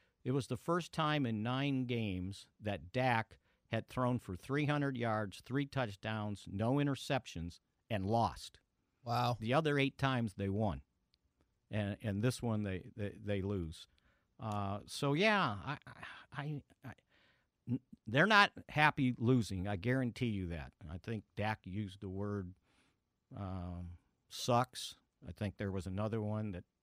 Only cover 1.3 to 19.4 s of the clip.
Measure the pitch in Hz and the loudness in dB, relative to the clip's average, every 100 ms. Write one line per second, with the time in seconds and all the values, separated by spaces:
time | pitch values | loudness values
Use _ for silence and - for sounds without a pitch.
1.3 | 110 110 127 143 135 123 120 110 90 92 | 0 0 0 0 0 0 0 0 -2 -4
2.3 | 98 - - 107 98 87 127 127 113 110 | -6 -14 -10 -6 -4 -2 2 4 4 0
3.3 | - _ _ - 113 - - 123 123 - | -8 _ _ -4 -4 -2 0 2 0 -2
4.3 | 90 - 139 147 147 139 127 117 107 104 | -8 -2 0 2 2 0 0 0 2 0
5.3 | - - 131 139 135 120 98 110 110 104 | -6 -4 -2 0 0 -2 -4 -4 -2 -2
6.3 | 101 - 98 113 139 143 135 - 135 - | -4 -6 0 2 4 2 0 0 -2 -2
7.3 | 82 85 - _ _ - 107 95 117 107 | -8 -8 -10 _ _ -4 -2 2 4 2
8.3 | - - - _ _ _ _ 120 120 123 | 0 -14 -18 _ _ _ _ -2 0 2
9.3 | 113 113 135 156 143 135 - 135 127 117 | 0 2 4 4 4 2 2 2 2 0
10.3 | - 98 98 110 71 - _ _ _ _ | -2 -2 2 0 0 -8 _ _ _ _
11.3 | _ _ _ - 107 101 104 110 101 120 | _ _ _ -6 -2 -2 -2 -2 0 0
12.3 | - 120 110 104 92 - 107 104 - 104 | 0 0 0 0 -4 -6 -8 -8 -6 -4
13.3 | 101 95 101 82 82 - _ _ _ _ | -2 0 -2 -4 -8 -16 _ _ _ _
14.3 | - 113 104 98 101 - - 143 147 214 | -12 -6 -4 -2 -6 -8 -4 0 2 4
15.3 | 208 156 104 95 147 - - - - - | 4 2 -2 -6 -10 -12 -16 -16 -16 -12
16.3 | - 143 147 - _ 127 - _ _ _ | -6 -6 -6 -10 _ -18 -18 _ _ _
17.3 | _ _ _ - 120 - - - 123 190 | _ _ _ -6 -6 -6 -18 0 4 8
18.3 | 208 202 - - 143 151 - 127 120 117 | 8 6 2 -4 4 4 6 2 4 4
19.3 | 127 | 6